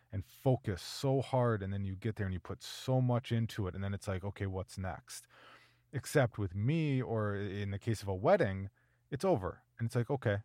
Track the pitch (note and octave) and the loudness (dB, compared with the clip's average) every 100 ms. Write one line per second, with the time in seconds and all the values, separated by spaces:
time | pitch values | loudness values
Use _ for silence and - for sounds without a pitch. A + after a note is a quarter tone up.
0 | _ G2+ - - C#3 B2+ - F2+ - - | _ -8 -8 0 2 2 0 -4 -6 -4
1 | C#3 C3+ - B2+ A#2+ A2 F#2+ G2+ G2 F#2+ | 0 2 2 2 2 2 -2 -2 -4 -4
2 | A2+ - F#2+ F#2 - F#2+ - - - C3 | -4 -2 -2 -2 -6 -12 -12 -6 2 4
3 | B2+ A#2+ - A#2 A#2 - F#2 F2+ G2 G2 | 4 2 2 0 0 -2 -4 -2 -2 -2
4 | - F#2+ G2+ - G2 F#2 F2 - F#2 D#2 | -2 -2 -4 -2 -2 -2 -6 -6 -6 -6
5 | - - - - - - - _ _ C#3 | -10 -16 -16 -20 -20 -20 -20 _ _ -8
6 | - D3+ B2 - G2 F#2+ A#2 E3 D3+ C3 | 0 4 4 2 -4 0 2 2 2 2
7 | F#2 A2 G#2 G2+ G2+ G2+ G2+ G2 - G#2 | 0 0 0 -2 -4 -4 -4 -2 -2 -2
8 | G2 F#2 C3 G3 A2+ F#2+ G2 - _ _ | -2 0 4 4 4 0 -6 -10 _ _
9 | - D3 F#3+ C3+ F2+ - _ - A2+ B2 | -8 0 2 2 0 -6 _ -6 -2 0
10 | A#2+ C#3 A2+ G2+ | 0 0 2 0